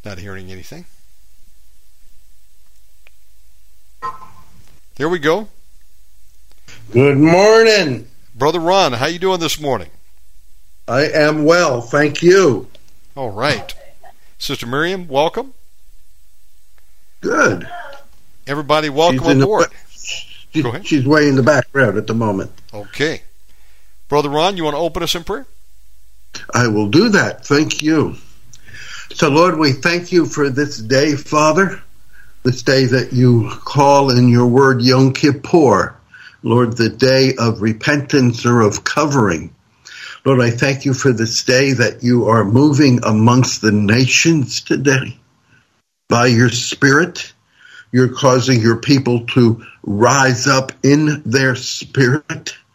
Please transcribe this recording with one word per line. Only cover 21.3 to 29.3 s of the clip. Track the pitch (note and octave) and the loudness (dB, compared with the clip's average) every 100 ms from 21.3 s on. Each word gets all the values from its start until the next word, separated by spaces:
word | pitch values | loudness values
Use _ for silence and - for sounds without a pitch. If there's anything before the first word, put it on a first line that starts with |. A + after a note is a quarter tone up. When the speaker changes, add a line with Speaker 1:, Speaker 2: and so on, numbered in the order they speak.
Speaker 2:
the | C3+ | 4
background | A#2 C#3+ - C#3 A#2+ G2 | 4 2 0 0 0 0
at | G2+ | -4
the | |
moment. | A2+ A2 F#2+ E2 - - | -2 -2 -2 -6 -12 -14
Speaker 1:
Okay. | G#2 G#2 - D3+ B2+ - - - - - - - - - | -14 -14 -4 -4 -4 -12 -16 -18 -16 -16 -16 -16 -14 -2
Brother | D3 D3 | -2 0
Ron, | D3 F3 F#3+ | 0 0 0
you | |
want | D#3 | -4
to | D3 | -2
open | E3 E3+ | -4 -4
us | E3+ | -4
in | F3 | -6
prayer? | E3 A3 C4+ - - - - - - - - - - | -6 -8 -10 -16 -16 -16 -16 -16 -16 -16 -14 -14 -4
Speaker 2:
I | A#2 A#2+ | 0 0
will | G#2 G#2 | 0 2
do | C#3 A#3 | 4 4
that. | G3 A2 - | 2 2 -4
Thank | - C#3+ D#3 - | 0 0 2 -2
you. | D3+ D#3 F#2 - - - - - - - - - - | 0 2 0 -6 -14 -16 -16 -16 -16 -16 -14 -16 -12
So, | - D#3+ | -2 2